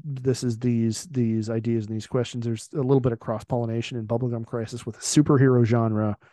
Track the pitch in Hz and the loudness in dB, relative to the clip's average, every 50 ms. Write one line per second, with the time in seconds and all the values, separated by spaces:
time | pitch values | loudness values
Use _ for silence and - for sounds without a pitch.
0 | - 151 139 131 127 135 123 - - 123 113 113 123 123 120 117 113 113 107 - | -10 -10 -8 -4 -2 -2 0 0 -2 -4 -2 -2 0 0 0 2 2 0 -2 -4
1 | - - 139 131 120 113 110 113 107 113 113 113 110 117 117 113 107 104 110 110 | -8 -6 -2 -2 0 0 0 -2 -2 -2 -4 -4 -2 -2 -2 -2 -2 -4 -6 -8
2 | 104 - - 127 120 - - 123 113 120 113 110 - - - 151 131 127 139 135 | -6 -4 -2 -2 -2 -4 -6 -6 -4 -4 -4 -6 -8 -8 -6 -2 0 2 4 4
3 | 123 131 117 - - - 113 107 - - 135 120 117 113 113 117 113 - 131 120 | 2 2 -2 -4 -4 -6 -6 -6 -6 -4 -4 -2 -2 -2 -4 -4 -4 -6 -6 -8
4 | 110 104 117 117 127 120 120 117 113 - - 120 110 - - 117 - 117 107 - | -4 -2 -2 -2 -2 -2 -4 -6 -6 -6 -6 -6 -6 -8 -10 -10 -10 -12 -12 -8
5 | - - - 156 147 - 151 131 135 131 127 120 120 104 120 117 113 113 107 107 | -6 2 4 4 6 6 6 6 6 6 6 6 6 4 4 4 2 2 0 0
6 | 107 107 104 - _ _ | 0 -2 -2 -6 _ _